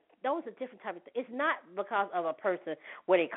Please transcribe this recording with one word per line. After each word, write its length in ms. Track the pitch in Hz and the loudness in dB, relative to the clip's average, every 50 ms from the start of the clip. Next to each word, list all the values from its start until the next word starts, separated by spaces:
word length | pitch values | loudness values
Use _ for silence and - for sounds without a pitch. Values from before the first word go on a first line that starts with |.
| _ _ _ _ - | _ _ _ _ -2
Those 200 | 262 302 330 - | -2 0 -2 -2
are 40 | 233 | -8
different 320 | 196 - 262 247 220 196 - | -10 -10 -10 -10 -10 -12 -10
type 140 | 214 175 | -10 -10
of 60 | 170 - | -10 -10
things. 120 | - - | -10 -6
It's 160 | 240 262 214 233 | -6 -6 -6 -4
not 240 | 254 294 330 285 - - 160 180 | -2 0 0 0 -2 -4 -10 -6
because 340 | 196 196 - 226 202 202 196 - | -6 -4 0 0 0 0 0 0
of 120 | 180 165 | -2 0
a 80 | 160 156 | -2 -2
person 400 | - - 196 180 175 - 165 156 - - - - - - | -2 0 0 0 -2 -2 -8 -8 -8 -10 -16 -16 -4 2
where 120 | - 185 180 | 6 6 6
they 120 | 160 - - | 6 4 -2